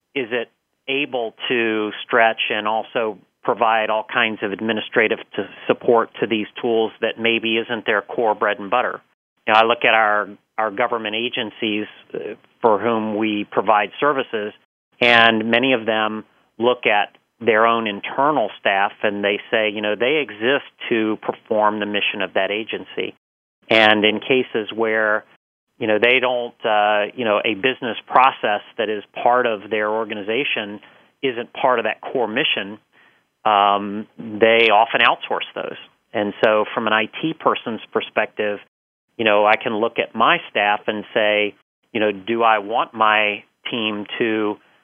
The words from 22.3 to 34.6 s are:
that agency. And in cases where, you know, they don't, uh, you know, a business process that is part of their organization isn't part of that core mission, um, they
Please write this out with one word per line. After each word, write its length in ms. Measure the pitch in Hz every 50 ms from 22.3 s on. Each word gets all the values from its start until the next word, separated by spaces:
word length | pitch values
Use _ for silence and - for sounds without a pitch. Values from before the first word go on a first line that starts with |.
| -
that 160 | 101 95 95
agency. 600 | 101 110 113 - 107 92 92 - - - 101 101 - _ _ _ _ _ _ _ _ _ _ -
And 360 | 113 113 110 107 107 107 101
in 160 | 107 107 104
cases 500 | - - 131 127 120 - - 117 104 - 107
where, 520 | 110 113 110 110 110 110 107 107 107 - _ _ _ _ _ _ _ _ _ _
you 100 | - 127
know, 100 | 107 107 104
they 180 | 113 120 127 131
don't, 340 | 123 127 127 123 120 120 - _ -
uh, 480 | 113 107 104 104 107 107 104 104 - -
you 120 | 127 120
know, 160 | 107 104 104 -
a 120 | 113 107
business 420 | 95 - 135 123 - 135 117 104 - -
process 540 | - - 135 127 135 - - - 110 104 104 - - -
that 100 | - 110
is 160 | 104 107 101 - - - -
part 240 | - 123 123 127 123
of 240 | 117 110 98 101 101
their 200 | 110 107 107 107
organization 920 | 110 110 113 104 110 104 95 104 113 - - - - 117 104 101 104 101 - - - _ _ _ _ _
isn't 300 | - 131 117 117 113 -
part 280 | - - - 131 127 117
of 60 | 107
that 140 | 110 - -
core 300 | - - - 135 117 104
mission, 500 | 107 135 156 - - 120 98 98 107 - _ _ _ _ _ _ _ _ _ _ _ _ -
um, 640 | 110 107 101 104 101 101 101 101 101 101 107 110 - _
they 520 | - 113 113 107 104 113 113 113 117